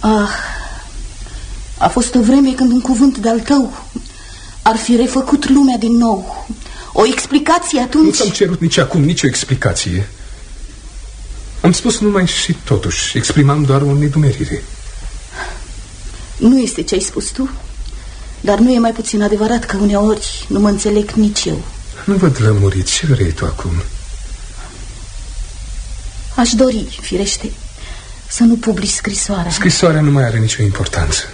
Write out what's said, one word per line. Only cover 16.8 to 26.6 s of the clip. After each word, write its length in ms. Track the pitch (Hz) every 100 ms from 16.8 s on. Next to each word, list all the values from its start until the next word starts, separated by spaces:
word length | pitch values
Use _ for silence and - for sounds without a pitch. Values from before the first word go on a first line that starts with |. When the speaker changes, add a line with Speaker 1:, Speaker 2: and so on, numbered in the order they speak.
Speaker 1:
ce 120 | 160
ai 80 | 185
spus 280 | - - -
tu, 200 | - 269 262 - - - - - - - -
dar 180 | - 202
nu 140 | 240
e 60 | 254
mai 120 | 226
puțin 300 | 220 220 214
adevărat 440 | 208 208 214 240 -
că 120 | 196
uneori 680 | 202 202 214 214 - - -
nu 120 | 196
mă 100 | 208
înțeleg 420 | 202 214 208 208
nici 340 | - 214 208 180
eu. 160 | 151 - - - - -
Speaker 2:
Nu 100 | 196
văd 260 | 175 127
lămurit. 460 | 110 104 98 95 85
Ce 180 | - 165
vrei 260 | 127 90
tu 140 | 80 92
acum? 260 | - 90 85 - - - - - - - - - - - - - - - - - - - - - - - - - -
Speaker 1:
Aș 160 | 233
dori, 480 | 220